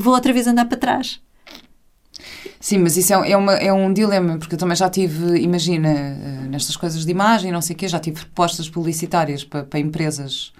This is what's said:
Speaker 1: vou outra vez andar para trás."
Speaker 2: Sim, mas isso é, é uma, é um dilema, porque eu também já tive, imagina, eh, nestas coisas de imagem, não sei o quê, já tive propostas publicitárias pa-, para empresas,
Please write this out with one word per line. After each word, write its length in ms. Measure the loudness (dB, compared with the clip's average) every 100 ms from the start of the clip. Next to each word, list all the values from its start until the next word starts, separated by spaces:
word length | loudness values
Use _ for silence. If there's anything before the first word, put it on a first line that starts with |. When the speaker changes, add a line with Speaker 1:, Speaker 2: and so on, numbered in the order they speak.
Speaker 1:
vou 140 | 2
outra 180 | 4 4
vez 140 | 2 4
andar 180 | 2
para 140 | 2 0
trás." 420 | 0 -2 -4 -10 -18 _ -20 -20 -20 _ _ _ _ -20 -20 -18 -18 -12
Speaker 2:
Sim, 200 | 0 2
mas 180 | 4 2
isso 160 | 4
é, 200 | 4 4
é 40 | 4
uma, 160 | 4
é 180 | 2 4
um 200 | 2 2
dilema, 460 | 2 2 2 2 -2
porque 160 | -4
eu 40 | -2
também 160 | 0 2
já 120 | 0
tive, 500 | 2 0 0 2 2
imagina, 500 | 2 0 0 2 2
eh, 560 | 0 -2 -8 -10 -8 -8
nestas 280 | -6 -6 -4
coisas 280 | -6 -4
de 60 | -2
imagem, 420 | 0 2 2 0
não 80 | -4
sei 160 | -4 -6
o 20 |
quê, 80 | -4
já 140 | -4
tive 160 | -4 -8
propostas 480 | -8 -2 -2 -2 -8
publicitárias 760 | -6 -4 -4 -2 0 0 -4
pa-, 200 | -8 -10
para 140 | -6 -4
empresas, 760 | -2 -2 -4 -4 -8 -10 -10 -16